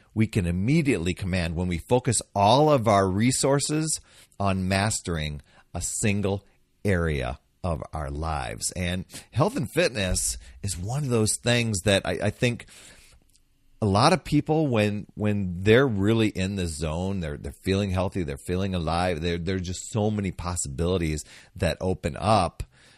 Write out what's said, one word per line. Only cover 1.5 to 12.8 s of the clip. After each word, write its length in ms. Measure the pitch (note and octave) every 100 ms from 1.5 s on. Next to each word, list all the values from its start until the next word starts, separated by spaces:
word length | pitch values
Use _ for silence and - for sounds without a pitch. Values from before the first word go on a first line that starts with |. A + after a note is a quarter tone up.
when 140 | E2 F2+
we 100 | E2+
focus 420 | - B2 B2+ A2 -
all 340 | G2+ G2+ B2+ D3+
of 200 | C#3+ A2
our 200 | G2+ F#2+
resources 920 | F#2+ A#2+ B2+ C#3+ C#3 - D3+ D#3+ - - - - -
on 260 | G2 F#2+ F#2
mastering 760 | F#2+ G#2+ - - E2 D2+ D2 - _ _
a 80 | -
single 640 | - - A2 G2+ G2 G2 - _ _ _
area 540 | G#2 F2+ E2 D2 B1 - _ _
of 220 | F#2 D2+ -
our 180 | - C#2+
lives." 600 | C#2+ D#2+ D2+ A#1+ A1 -
And 320 | - F2 F#2 - - -
health 240 | A2 F#3
and 160 | C#4 C3
fitness 680 | D#3 F3 A#2+ F#2 F#2 - - - -
is 120 | G2 F2
one 280 | F#2+ C3+
of 60 | C#3+
those 260 | A#2 G#2+ -
things 460 | A#2 A#2+ A2+ G2+
that 220 | G#2 G2
I, 140 | - F#2
I 100 | G#2
think 360 | - B2 A#2+ - -